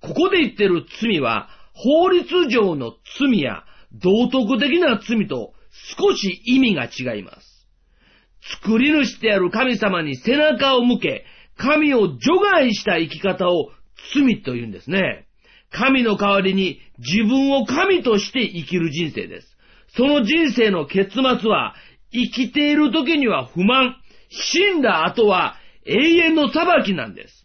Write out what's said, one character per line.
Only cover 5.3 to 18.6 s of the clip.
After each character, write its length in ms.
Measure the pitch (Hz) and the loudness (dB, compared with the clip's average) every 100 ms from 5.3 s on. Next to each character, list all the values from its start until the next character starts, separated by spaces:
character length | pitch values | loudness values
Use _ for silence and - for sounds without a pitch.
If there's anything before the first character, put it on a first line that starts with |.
| 131 107 - - - - - | -6 -10 -16 -20 -20 -20 0
少 180 | 202 | 0
し 280 | - 196 180 | 2 -2 -6
意 140 | 233 262 | 0 2
味 160 | 254 | 4
が 120 | 175 117 | 0 -4
違 340 | - 127 107 | -8 -8 -8
い 20 | |
ま 180 | 92 - | -10 -20
す。 280 | _ _ _ _ _ _ _ _ _ _ - - | _ _ _ _ _ _ _ _ _ _ -16 -10
作 160 | - 226 | -2 2
り 120 | 269 | 2
主 280 | 302 262 - | 2 0 -2
で 120 | 220 | -2
あ 60 | 202 | 0
る 120 | 180 | 0
神 260 | 202 262 220 | -2 -2 -2
様 260 | 208 180 | -2 -2
に 140 | 156 131 | -4 -6
背 200 | - 277 | -2 2
中 400 | 302 269 277 262 | 2 2 0 2
を 80 | |
向 140 | 240 247 | 2 0
け、 260 | - - - - - - | -2 -6 -12 -20 -20 -6
神 380 | 233 302 302 | -2 2 2
を 220 | 262 190 127 | 2 0 0
除 220 | 117 359 | 0 2
外 340 | 403 359 262 | 4 2 2
し 100 | 208 | 0
た 140 | - 170 | -2 -2
生 140 | 160 | -4
き 80 | 156 | -4
方 280 | 196 180 180 | -4 -2 0
を 220 | 175 139 - - - - | 0 -4 -10 -20 -20 -6
罪 280 | 269 269 208 | 0 2 0
と 120 | - | -4
言 100 | 123 | -8
う 20 | 117 | -8
ん 40 | |
で 100 | 92 | -12
す 100 | - | -6
ね。 360 | 185 170 107 - _ _ - _ | -2 -2 -6 -14 _ _ -20 _
神 320 | - 247 269 | -4 0 2
の 140 | 240 196 | 2 0
代 160 | 202 | 0
わ 80 | 196 | 2
り 140 | 190 | 2
に 260 | 196 180 135 - - | 0 -2 -4 -18 -16
自 260 | 120 190 | -4 0
分 280 | 220 262 277 | 2 2 2
を 140 | 277 208 | 0 0
神 360 | 269 392 359 | -2 2 0
と 160 | 240 208 | 2 0
し 140 | - | -2
て 160 | 269 220 | -4 -4
生 160 | 170 | -6